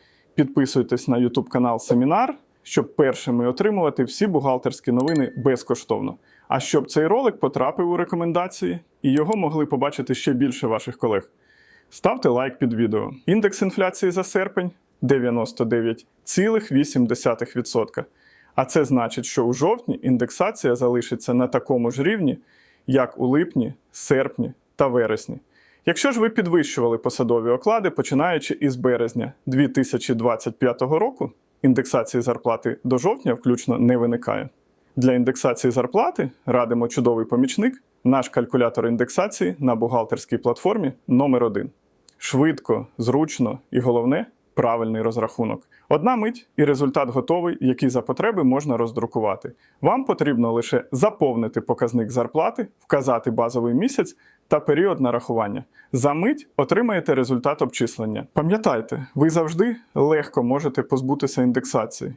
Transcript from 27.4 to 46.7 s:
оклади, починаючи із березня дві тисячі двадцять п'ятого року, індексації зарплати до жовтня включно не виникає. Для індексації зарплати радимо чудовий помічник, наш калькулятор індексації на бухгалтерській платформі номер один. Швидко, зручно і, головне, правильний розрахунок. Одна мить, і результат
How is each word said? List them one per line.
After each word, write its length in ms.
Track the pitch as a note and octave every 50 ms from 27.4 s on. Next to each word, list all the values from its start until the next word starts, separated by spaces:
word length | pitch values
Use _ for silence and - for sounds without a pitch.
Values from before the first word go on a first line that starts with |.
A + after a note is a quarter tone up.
| A2+ A#2+
оклади, 400 | B2 B2+ - G#3 A3 A#3 G3 F3+
починаючи 640 | - - B2+ - C#3+ C3 D#3 F3+ F3 D3+ - - -
із 220 | - D3 C#3 C3
березня 560 | B2+ B2 B2+ B2 A#2 A#2+ A2+ - A#2+ A2+ A#2+ - _ _
дві 220 | C3+ B2+ C3 D3 C3
тисячі 460 | C3 C#3 B2+ - - A#2 - - B2
двадцять 440 | A2+ A2+ A#2+ A#2 A2 - A#2+ A2+ -
п'ятого 400 | C3 B2 A#2+ - C3 B2+ D#3 E3
року, 340 | G#3+ C4 C4+ - - - - _ _ _ _ _ -
індексації 580 | C3+ B2 B2+ B2+ - - B2+ A2+ - - B2
зарплати 560 | A#2+ B2+ A#2 - - A#2+ A2+ A#2 - A#2+ - - -
до 140 | B2+ B2+ B2+
жовтня 360 | C3 F#3+ A#3 - - D3 A#2
включно 440 | - - B2+ A#2+ B2 - - A#2 A#2
не 180 | B2 A#2+ B2+
виникає. 520 | A#2+ A#2 A#2+ A#2+ A#2+ - A2 G#2+ G#2+ G#2 - - _ _ _ _ _ _ _ _
Для 160 | C3 B2 C3 B2+
індексації 580 | B2 B2 A#2 B2+ - - C3+ A#2+ - - B2+
зарплати 600 | A#2 C3 A#2+ B2+ - G3+ B3 F4 F4+ - E3 C3 - _ _
радимо 420 | - B2 B2 A#2+ A2+ A#2+ A#2+ A#2 A#2+
чудовий 360 | - C#3+ A#2+ B2 A#2+ A2+ A2+
помічник, 580 | A2+ A#2+ A#2+ C3 C3 - - G#3 C4 C4 - _ _ _ _ -
наш 240 | B2+ C3+ C3 - -
калькулятор 580 | - C3 A#2+ A#2 - B2+ A#2+ A#2 A2+ A#2+ A2+
індексації 720 | A#2 A#2+ A2+ B2 A#2+ - - F#3+ G#3+ - - F#3 F3+ F#3 D3
на 160 | C#3 B2+ A#2+
бухгалтерській 640 | A2 A#2+ A#2 B2+ A#2 A2+ - A#2+ A#2 - - B2 A#2
платформі 540 | - A#2+ A#2+ - - F3+ G#3+ A3+ F3+ - - - _ -
номер 360 | C3 B2 C#3+ C#3+ B2+ A#2+ A#2+
один. 260 | A2+ G2+ G2+ - - - _ _ _ _ _ _ _ _ _
Швидко, 680 | - - - C3 D3 D#3+ D3 - - - A2+ A2 A#2+ - _ -
зручно 600 | A#2 A#2+ B2 D3 D#3 D3+ - - B2+ G#2+ - - - _
і, 100 | - B2
головне, 460 | A#2+ B2 A#2+ A#2+ A#2 B2 C#3 F3+ A#3 - _ _ _ _ _
правильний 480 | - C3+ A#2 A#2 A#2 A2+ A2 A2 A2 A2
розрахунок. 680 | A2+ A2 A#2 A2 A2 - - A#2 G#2+ A2 - - _ _ _ _ -
Одна 280 | C#3+ D3+ D#3+ A#3+ B3+
мить, 320 | A#3 G#3+ A#3 A#3+ - - _ _
і 80 | - D3+
результат 460 | C#3+